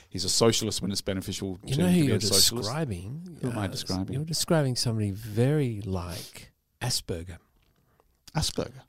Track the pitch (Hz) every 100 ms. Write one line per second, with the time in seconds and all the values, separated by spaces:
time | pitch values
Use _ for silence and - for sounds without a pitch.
0 | - 95 92 - 117 110 110 - 95 98
1 | - 95 95 92 98 90 - 135 180 180
2 | 139 107 98 98 - 117 107 143 151 90
3 | 95 147 180 156 127 113 95 - - 92
4 | 95 135 160 156 - 165 135 123 120 110
5 | 104 98 110 104 127 151 131 107 98 92
6 | 87 82 - - - _ _ - 127 -
7 | - 87 87 85 _ _ _ _ _ _
8 | _ _ - 156 - - - 131